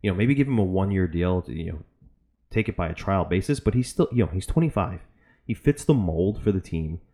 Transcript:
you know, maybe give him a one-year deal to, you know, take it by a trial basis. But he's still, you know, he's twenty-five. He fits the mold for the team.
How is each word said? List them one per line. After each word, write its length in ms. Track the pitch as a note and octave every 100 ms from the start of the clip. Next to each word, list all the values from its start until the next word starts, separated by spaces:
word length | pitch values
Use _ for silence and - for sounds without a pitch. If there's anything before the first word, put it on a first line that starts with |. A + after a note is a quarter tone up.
you 80 | G#2
know, 60 | F#2
maybe 180 | A2+
give 140 | C#3 C#3
him 100 | A#2+
a 60 |
one-year 420 | G2 F#2 G2 G2 F2+
deal 360 | D#2+ F2 F#2
to, 100 | F2
you 200 | C#2 E2
know, 60 | E2 - _ - _ _ _ _
take 180 | A2 A2
it 80 | -
by 120 | E2+
a 60 |
trial 300 | E2+ - G2
basis. 360 | E2+ F2+ - C#3+
But 140 | -
he's 140 | A#2 B2
still, 200 | - F3
you 140 | A#2+
know, 80 | F#2+
he's 140 | F#2 -
twenty-five. 520 | - D#3+ - E2 F2 - _ _ _ -
He 80 |
fits 300 | A#2 - D3
the 100 | -
mold 480 | C#3+ F#2 D#2+ F#2+ G#2+
for 80 | -
the 100 | F#2+
team. 400 | - E2 D#2 E2 _